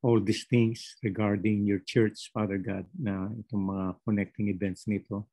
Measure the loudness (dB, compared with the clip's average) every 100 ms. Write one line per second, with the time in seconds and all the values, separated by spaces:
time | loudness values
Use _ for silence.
0 | 6 4 4 -2 2 4 4 0 -10 -6
1 | -6 0 0 2 2 2 2 0 2 2
2 | 2 0 -10 -4 -2 -2 -4 -6 -8 -6
3 | -4 -2 -4 -8 -6 -4 -2 -2 -4 -4
4 | -2 0 0 -2 -2 0 -2 -4 -4 -4
5 | -2 -8 -8